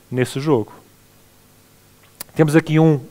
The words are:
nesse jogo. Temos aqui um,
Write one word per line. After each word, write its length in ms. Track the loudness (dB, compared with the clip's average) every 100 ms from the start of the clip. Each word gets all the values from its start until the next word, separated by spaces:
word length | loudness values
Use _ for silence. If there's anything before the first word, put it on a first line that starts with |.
| -10
nesse 300 | -6 -4 -4
jogo. 320 | -2 -2 -2 -14 _ _ _ _ _ _ _ _ _ _ _ _ _ -20 -8
Temos 220 | -2 0 2
aqui 240 | 2 2
um, 220 | 2 2 -4